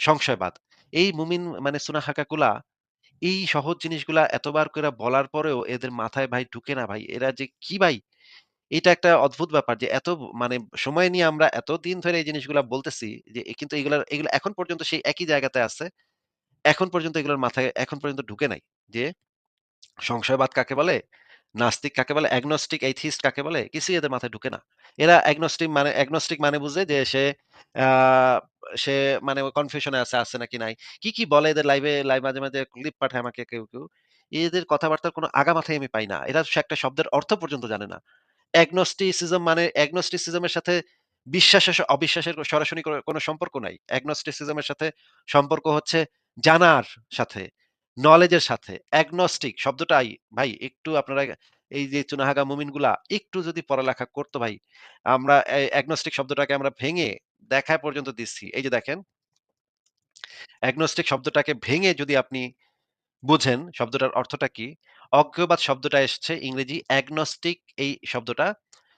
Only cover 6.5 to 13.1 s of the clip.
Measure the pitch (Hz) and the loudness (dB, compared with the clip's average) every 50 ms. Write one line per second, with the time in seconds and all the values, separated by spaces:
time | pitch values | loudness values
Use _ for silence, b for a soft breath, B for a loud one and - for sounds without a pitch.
6.5 | - 117 - - 139 131 120 98 101 107 - - - 120 127 131 131 131 135 - | -10 -12 -10 -8 -6 -6 -6 -6 -8 -10 -10 -10 -8 -4 -2 -4 -4 -4 -8 -14
7.5 | _ _ - - - 196 190 170 139 104 - b b b b b b b b b | _ _ -14 -10 -2 0 2 2 2 0 -6 b b b b b b b b b
8.5 | b _ _ _ - 160 - 185 170 - - 175 170 175 160 139 - - 160 151 | b _ _ _ -4 2 4 4 4 6 6 6 6 6 6 4 2 -2 -4 0
9.5 | 151 147 - - 143 110 131 - - 135 - 170 175 160 127 - - 117 123 120 | 0 0 0 0 -2 -2 -2 -2 -2 -2 -2 -2 -4 -6 -6 -10 -8 -6 -4 -4
10.5 | 127 123 110 95 - - - 135 147 170 185 180 180 180 170 160 156 151 156 - | -4 -4 -6 -8 -10 -8 -6 -2 0 2 2 2 2 2 2 2 4 4 2 2
11.5 | - - - - 151 170 - 175 185 180 170 175 175 170 156 147 151 147 127 135 | 2 0 -4 -4 -6 -4 -4 -6 -6 -4 -2 -2 -2 -2 -2 -4 -6 -8 -6 -2
12.5 | 147 147 135 113 123 135 135 156 - - 117 107 | 0 0 0 0 -2 -6 -6 -8 -10 -10 -10 -10